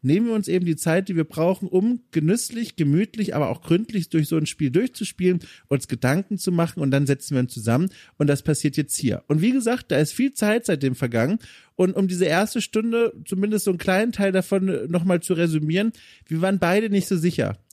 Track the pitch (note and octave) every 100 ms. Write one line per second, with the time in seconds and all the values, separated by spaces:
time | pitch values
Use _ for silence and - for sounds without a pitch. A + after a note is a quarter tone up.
0 | B2+ F3+ A#3 A3 F#3+ F3+ F3 D#3 E3+ E3
1 | F#3+ E3+ D#3 - E3+ F#3 F#3+ F#3 A3 B3
2 | _ D#3+ D#3 A#3 - A#3 A3+ - D3 D3+
3 | G#3+ A3+ G#3 C#3+ B2 A#2 - E3+ A#3 G#3+
4 | D#3+ E3 D3+ D#3+ D3+ - D3 D3 B3+ -
5 | G#3 - F3+ F3+ - - - C3+ - B2
6 | B2+ D#3 F#3+ G3 - F3 E3 - C#3+ C#3
7 | C#3+ C#3 - C3+ B2 - A2 B2 F#3 -
8 | - - D3 C#3+ - D3 D3 C#3 C#3+ -
9 | B2 F#2 - D3+ G#3 C4 A3+ B3+ - C#3+
10 | D3+ - C4+ - G#3 A3 - D#3 C3+ B2+
11 | B2+ A#2 B2+ A3 - - - - F#3 F#3+
12 | G3 F3+ F3+ E3 G#3 A#3+ - A3 A3+ A#3
13 | A#3 - D#3 F#3+ G#3 G#3+ G3 F3 - F#3
14 | A3+ G#3+ G3 F#3+ F3+ G3 F#3+ E3+ C#3+ E3+
15 | F3 F3 - E3+ E3+ D#3 D3+ F3 A3+ -
16 | - - - D#3+ F#3 G3 E3+ G3 A3 G3
17 | F3+ F3+ F3 D#3+ G#2 G2+ _